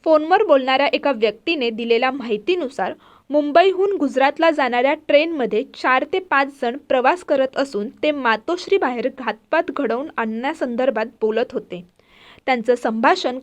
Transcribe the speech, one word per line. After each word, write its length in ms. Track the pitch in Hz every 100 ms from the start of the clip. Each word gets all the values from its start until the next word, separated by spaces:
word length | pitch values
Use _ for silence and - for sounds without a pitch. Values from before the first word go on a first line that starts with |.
| -
फोनवर 360 | 311 311 381
बोलणाऱ्या 420 | 440 277 254 262 277
एका 240 | 294 285
व्यक्तीने 580 | 240 214 214 - 330 233
दिलेल्या 400 | 220 233 233 262
माहितीनुसार 800 | 269 240 214 208 359 262 262 190 311 _ _ _
मुंबईहून 600 | 285 294 285 381 370 392 381
गुजरातला 540 | 277 226 269 294 330
जाणाऱ्या 420 | 302 262 240 262 302 -
ट्रेनमध्ये 540 | 294 330 320 226 208 269
चार 300 | - 277 254 285
ते 60 | 370
पाच 280 | 370 277 277 277
जण 160 | 240 269 _
प्रवास 340 | 262 254 359
करत 320 | - 285 262 -
असून 320 | 277 208 208 -
ते 80 | 302
मातोश्रीबाहेर 1000 | 294 247 220 220 349 - 392 320 247 247
घातपात 600 | 277 233 214 _ 320 330
घडवून 380 | 277 262 233 294 -
आणण्यासंदर्भात 920 | 226 220 262 320 269 233 262 220 226 _
बोलत 320 | 220 220 240
होते. 280 | 247 - 180 175 _ _ _ - - -
त्यांचं 280 | 254 220
संभाषण 640 | 240 247 226 262 370 269 254